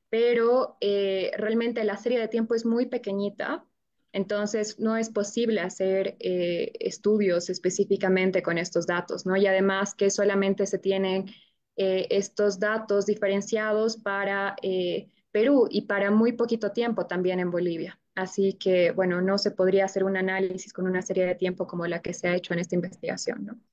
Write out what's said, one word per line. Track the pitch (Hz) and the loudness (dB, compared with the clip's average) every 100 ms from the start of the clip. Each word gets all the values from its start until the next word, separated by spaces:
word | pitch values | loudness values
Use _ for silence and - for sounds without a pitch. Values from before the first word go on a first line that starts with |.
| _ | _
Pero, | 220 240 240 233 247 - - | 2 2 4 4 2 0 -2
eh, | 202 202 196 190 185 - | 0 2 2 0 -2 -2
realmente | 208 226 233 233 | 0 0 0 -2
la | 214 202 | -2 -2
serie | 240 247 | -2 0
de | 220 | 0
tiempo | 226 226 | -2 0
es | 226 | 0
muy | 233 226 262 | 2 0 0
pequeñita, | 240 208 196 202 202 - 320 - _ _ _ _ | -4 -4 -4 -4 -4 -6 -6 -10 _ _ _ _
entonces | - 196 208 208 214 214 - | -4 -2 -2 -2 -2 -4 -2
no | 220 226 | -2 0
es | 220 | -2
posible | 220 202 - 233 214 | -4 -4 -2 0 0
hacer, | 180 - 190 190 190 - | -2 -2 0 0 -2 -4
eh, | 180 180 175 170 - - | -4 -2 -2 -2 -4 -6
estudios | - - 208 214 202 175 175 | -6 -2 2 2 4 2 -2
específicamente | 180 185 185 196 196 190 190 190 185 | -4 -2 0 0 0 2 4 2 2
con | 175 170 | 0 -2
estos | 175 175 165 | -2 -2 0
datos, | 175 175 180 185 | -2 -2 -6 0
¿no? | 190 | 2
Y | 196 | 4
además | 190 196 190 202 | 4 2 2 -2
que | - 196 | 0 0
solamente | 196 202 196 196 196 196 | 2 2 2 2 0 -2
se | 190 | -2
tienen, | 196 190 190 190 190 - _ _ _ - | 0 0 0 -2 -4 -12 _ _ _ -4
eh, | 190 185 - | 0 0 0
estos | 196 190 - 208 196 | 0 0 0 0 2
datos | 208 220 220 202 202 | -2 -2 0 0 0
diferenciados | 208 202 196 202 214 214 214 226 220 | 0 0 0 0 -2 0 0 0 -2
para, | 202 196 196 196 196 - | -4 -4 -2 -2 -4 -4
eh, | 190 185 180 170 - _ _ | -4 -2 -2 -4 -8 _ _
Perú | 208 233 285 233 | 2 4 6 4
y | 202 | 0
para | - 202 202 | -2 0 2
muy | 214 233 | 4 4
poquito | 233 233 226 208 | 2 0 0 -2
tiempo | 214 233 214 175 | -2 -2 -2 -2
también | 180 180 185 | -2 0 0
en | 180 | 0
Bolivia. | 175 180 165 180 - _ | 0 -2 -4 -8 -14 _
Así | - 185 - 196 | -8 -4 0 0
que, | 190 196 185 170 | 0 2 4 4
bueno, | - 185 180 | 2 0 2
no | 185 202 | 2 2
se | 208 | 0
podría | - 190 196 | 2 4 4
hacer | 190 196 | 2 2
un | 190 190 | 0 0
análisis | 185 190 190 185 - | 0 0 -2 -4 -10
con | - 185 | -4 -2
una | 185 | -2
serie | 185 185 180 | -2 0 0
de | |
tiempo | 180 180 180 180 | 0 -2 -2 -6
como | 175 170 | -6 -4
la | 170 | -4
que | 175 | -6
se | 175 180 | -4 -2
ha | |
hecho | 175 175 | -2 -2
en | 170 | -4
esta | 170 | -2
investigación, | 180 180 - - 196 - - | -2 -4 -6 -8 -6 -6 -6
¿no? | 208 247 _ | -8 -14 _